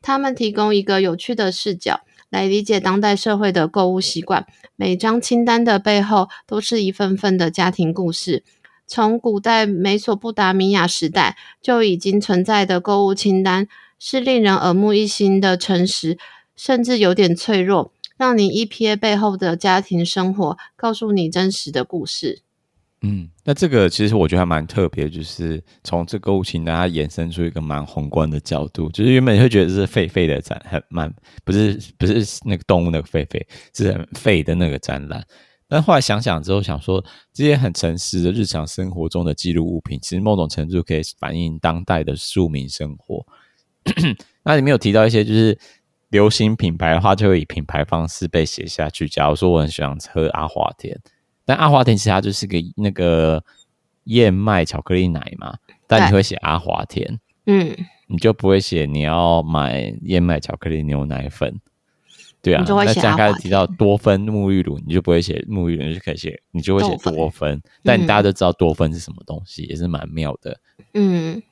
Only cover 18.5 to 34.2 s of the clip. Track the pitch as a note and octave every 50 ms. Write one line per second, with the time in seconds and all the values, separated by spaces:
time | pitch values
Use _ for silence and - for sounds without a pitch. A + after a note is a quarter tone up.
18.5 | - G#3+ A3+ G#3 - - A3+ G#3+ G#3+ G#3 A#3 A3 G#3 G3+ G#3+ G#3+ G3 F#3 G3 F3
19.5 | E3 E3+ - G3 F#3 F#3+ G3 - F#3 E3+ E3+ F3 - G3 F3+ F#3 F#3+ G3+ F#3 D3
20.5 | - - - - _ _ - A#3 A3 A3 A3+ A3 G#3 G3 E3+ D#3+ E3+ F3+ F#3 F#3+
21.5 | G3 - - D3+ D3 C3 B2+ - - E3+ C#3+ D#3 - - - C3+ - - _ _
22.5 | _ _ _ _ _ _ _ _ _ _ - G2+ G#2 F#2+ F2 E2 _ _ _ -
23.5 | C#3+ - F#3+ E3 C3+ A#2 G2 F2 - - G#2+ G#2 A2 G#2+ F2 D2+ F#2 F2 F2+ F2
24.5 | E2 D#2 D#2 D#2+ - A2 F#2+ D#2+ - F2 D2 D2+ D#2+ E2+ D#2+ D#2+ - - F2+ E2
25.5 | D#2+ D#2 - _ _ _ _ - - E2+ E2+ E2+ - G2+ F#2 - G2 F#2+ F#2+ -
26.5 | - E2 E2 E2 D#2+ E2 F2+ F#2 E2+ D#2 D2+ D2 - - E2 E2+ E2 F2 E2+ E2+
27.5 | - D#2+ D#2+ D2+ D2 D2 D2+ - - D2+ D2+ C#2+ - D#2+ D#2 D#2 D2+ D2 - -
28.5 | - C#2+ D2+ D2+ _ - E2 D#2 E2+ - G#2+ A#2+ C3 B2+ B2+ B2+ G#2+ G2+ B2 B2+
29.5 | A2 G2+ F2+ E2 F#2 G2 G2 F2+ - B2 - - - F#2+ F2 D#2+ C#2+ C#2 - -
30.5 | - - _ - F2 D#2 - _ - E2+ D#2 D#2 - _ _ _ _ - _ -
31.5 | F#2 G2+ G#2+ G#2+ G2 - - - - _ - F#2 G#2 A#2 G#2+ G#2 - - - -
32.5 | G2 E2+ - - G2 F2+ E2+ F2 E2 D#2+ D2+ - - F2+ C#2+ - - - - _
33.5 | - - - _ _ - G2+ G2 G2 F#2 E2 - - -